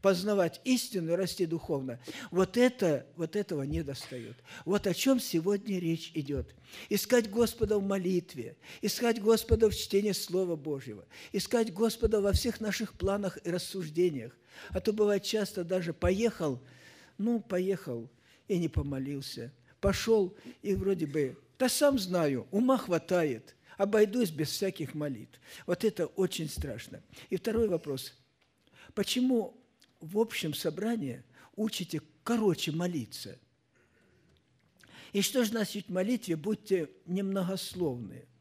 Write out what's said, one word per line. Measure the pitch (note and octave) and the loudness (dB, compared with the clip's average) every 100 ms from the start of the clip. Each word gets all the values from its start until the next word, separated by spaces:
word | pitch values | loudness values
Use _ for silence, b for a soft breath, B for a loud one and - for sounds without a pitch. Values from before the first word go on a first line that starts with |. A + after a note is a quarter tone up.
познавать | G3 F3+ G3+ G3+ E3+ - | 4 4 2 2 2 0
истину | - B3+ - G3 E3 | 2 2 2 -4 0
и | |
расти | F3 F#3 - | 0 0 0
духовно, | F3 E3 - D3 C3 A#2+ B B B | -2 -2 -2 -4 -2 -8 B B B
вот | F3 F#3 A#3 | 2 2 4
это, | B3 B3 F#3 C#3 - - | 4 4 2 2 -2 -8
вот | D#3+ G#3 | -4 -4
этого | G3+ D#3 | -2 -4
недостаёт. | C#3 D#3 C#3 C3 - B2+ A2+ A#2+ - B | -2 -4 -4 -8 -10 -10 -12 -14 -18 B
Вот | - G3+ G3 | -2 0 0
о | |
чём | E3+ C4+ C4 | 2 4 4
сегодня | - E3+ E3 G3+ G#3 F#3+ | 4 0 2 0 0 -2
речь | E3 E3 - | 0 -2 -2
идёт. | E3 C#3 C#3 B2 - B B B | -8 -4 -4 -4 -12 B B B
Искать | G#3 - B3 A3+ | -2 4 2 4
Господа | G3+ A3+ - G3+ G#3 | 2 0 2 0 2
в | |
молитве, | G3 G3 F3+ F3+ F3 C#3 A2+ - B B | 2 0 2 0 -2 -10 -10 -12 B B
искать | G#3 - A#3+ A#3 | -4 0 0 2
Господа | G3+ A3 - A3 A3 | 4 4 4 4 6
в | |
чтении | - - G3 G#3 | 4 0 2 2
Слова | F#3 - F3+ F#3 D#3+ | -2 -2 0 0 -2
Божьего, | C#3+ C#3 A#2 G#2 - B B | -4 -6 -6 -14 -16 B B
искать | G3+ - A#3+ A3+ | -6 0 0 0
Господа | E3 A3+ - A3+ A3 | 0 0 2 2 2
во | G3+ | 2
всех | F#3 B3 - | 2 0 -2
наших | G#3+ F#3+ A3 | -4 -4 -6
планах | - F#3 G3+ G3+ - | -4 -2 0 -2 -6
и | F3 | -4
рассуждениях. | F3 - G3 D#3+ D#3 F3+ C#3 A#2 - B B B | -4 -4 -8 -6 2 2 0 -8 -14 B B B
А | F#3+ | -4
то | G3+ | -2
бывает | G#3+ G#3 G3+ | 2 4 2
часто | G3 G#3+ G3 - | 0 -2 -2 -4
даже | E3+ F#3 E3+ | -2 -2 -2
поехал, | D#3+ F3 F#3+ A3+ - D#3 B2 B B B B B _ | 0 0 2 2 0 -2 -4 B B B B B _
ну, | G#3 A#3 | 0 0
поехал | - F#3 F#3 F#3+ - A#2+ A#2 _ b b b | 0 -2 0 -2 -4 -8 -8 _ b b b
и | F#3 | 0
не | D#3+ | 2
помолился, | - C#3+ C3+ C3+ C#3+ C3+ - A#2+ - b b | 0 -2 -4 -4 -6 -8 -10 -12 -14 b b
пошёл | G3 F#3+ - A3+ F#3 - B B | 0 2 4 4 4 -4 B B
и | G#3 | -2
вроде | F#3+ F#3 F#3 D3+ | 0 2 0 0
бы, | D3+ C3+ - _ _ | 0 -2 -4 _ _
да | B3+ | 0
сам | - C#4+ C4+ | 6 4 4
знаю, | F#3 F3+ D#3 C3 - | 2 2 2 2 0
ума | G3 B3+ C4+ | 2 4 4
хватает, | - E3+ - F3+ D#3 A2+ - _ B B | 4 0 2 2 2 0 -8 _ B B
обойдусь | G3 G#3+ G#3+ A#3+ G#3 | 2 6 4 4 0
без | D#3 D3+ | 0 -4
всяких | - G3 - C#3+ | 0 -2 -2 -8
молитв. | D3+ D3 A#2+ - - B B - | -4 -6 -6 -10 -20 B B -4
Вот | F3 | 0
это | A3+ - D#3+ | 0 0 -4
очень | - F#3 - D#3 | 0 -2 0 -6
страшно. | - C#3+ A2+ - - _ B B | -6 -6 -6 -10 -16 _ B B
И | F#3+ | -4
второй | - A3 A3 | 0 0 2
вопрос. | E3 D3 C3 - - _ _ _ _ _ B B | 0 -2 -6 -6 -16 _ _ _ _ _ B B
Почему | - G3 B3 B3+ B3 G3+ - _ _ _ _ | -4 -2 2 4 2 0 -8 _ _ _ _
в | D#3 G3+ | -4 0
общем | A3 - D#3+ | 0 0 -4
собрании | D3 E3+ D3+ G#3+ A#3 C#3 B2 - B B - | -2 -4 -2 -2 -2 -4 -8 -14 B B -4
учите | G#3+ - F3+ D#3 - _ | -4 -4 -6 -6 -8 _
короче | - A#3+ G#3+ E3 - | -2 2 2 2 -2
молиться? | D#3 F3+ E3+ A2 - G2+ - _ _ _ _ _ _ _ _ _ _ _ _ _ _ - B B | -2 -2 -4 -6 -10 -14 -16 _ _ _ _ _ _ _ _ _ _ _ _ _ _ -20 B B
И | G3+ | -2
что | G3 C4+ | 0 2
ж | A3+ | 2
значит | A3+ G#3 G3+ - | 2 -2 -4 -4
в | |
молитве | F3+ F#3+ B3 - E3 | -2 0 0 -2 -4
«будьте | E3 G#3+ - F#3+ D3+ - | -2 -4 0 0 0 -8
немногословны»? | - F#3 G3 G3 F3+ F#3+ - F3+ E3+ B2 G2+ A2+ - _ | -6 -4 -2 -2 -2 -4 -6 -4 -4 -4 -10 -14 -18 _